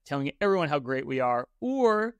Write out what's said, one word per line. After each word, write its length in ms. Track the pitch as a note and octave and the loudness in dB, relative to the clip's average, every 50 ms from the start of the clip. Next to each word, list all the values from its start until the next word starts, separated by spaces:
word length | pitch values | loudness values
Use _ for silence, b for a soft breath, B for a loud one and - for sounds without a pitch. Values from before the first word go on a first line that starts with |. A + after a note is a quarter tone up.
| _ | _
telling 240 | - C#3+ C#3 C#3 C#3+ - _ | -8 -6 -4 -4 -6 -4 _
everyone 280 | G3+ G3+ G3 F#3 E3+ C#3+ | 0 2 2 2 2 0
how 100 | D3 D3 | 0 -2
great 260 | B2+ B2 C3+ C3 - | -2 -2 -4 -4 -4
we 140 | - C3+ C3 | -4 -2 0
are. 300 | B2+ B2 B2 A#2+ B2+ - _ _ | 0 0 0 0 -2 -6 _ _
Or 540 | A#3 B3 C4+ C4+ B3 A3+ G#3+ G#3+ A3 A#3 A#3+ | -6 -4 0 2 4 4 4 2 0 -4 -6